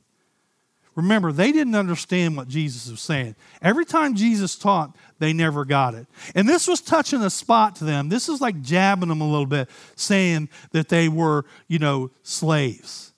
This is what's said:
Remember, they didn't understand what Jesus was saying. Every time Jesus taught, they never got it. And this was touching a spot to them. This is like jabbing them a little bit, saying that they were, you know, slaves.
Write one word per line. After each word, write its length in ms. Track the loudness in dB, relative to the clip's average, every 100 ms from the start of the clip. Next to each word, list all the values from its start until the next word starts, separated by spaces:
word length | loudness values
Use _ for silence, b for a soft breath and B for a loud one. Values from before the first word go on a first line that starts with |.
| _ _ _ _ _ _ _ _ _ -4
Remember, 360 | 0 2 2
they 180 | 2 2
didn't 240 | 2 2
understand 640 | 0 0 -4 -2 0 0 -2
what 100 | -6
Jesus 420 | -4 -4 -6 -12
was 120 | -10
saying. 340 | -4 -4 -4 -10 b b
Every 240 | 0 2
time 300 | 0 0 0
Jesus 400 | 2 2 2 -2
taught, 400 | -2 0 0 -2 -8 b b
they 140 | -2
never 320 | 2 0 0
got 300 | 0 2 0
it. 120 | -2 -14 B B 0
And 120 | 4
this 200 | 2 2
was 120 | -2
touching 400 | 0 0 0 0
a 100 | -2
spot 440 | -2 2 4 4 0
to 80 |
them. 260 | -4 -2 -2
This 180 | -2 -2
is 120 | -2
like 220 | -2 -4
jabbing 460 | -2 2 2 2 0
them 120 | -2
a 80 | 0
little 160 | 0
bit, 240 | 0 -2 -4 B B B
saying 540 | 0 2 2 0 -4 B B
that 200 | -4 0
they 180 | 2 2
were, 380 | 2 2 0 -2 B B
you 140 | -2
know, 320 | 0 -2 -4 _
slaves. 880 | -12 -4 0 0 0 -4 -14 -18 -20